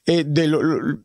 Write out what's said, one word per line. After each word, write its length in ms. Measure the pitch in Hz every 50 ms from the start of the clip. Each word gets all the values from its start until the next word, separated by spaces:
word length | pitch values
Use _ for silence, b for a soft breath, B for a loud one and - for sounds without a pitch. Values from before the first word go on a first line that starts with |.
| B
eh, 160 | - 170 170 156
de 220 | 147 147 165 165
lo, 160 | 156 160 143
lo, 380 | 131 160 156 - 139 - 147 -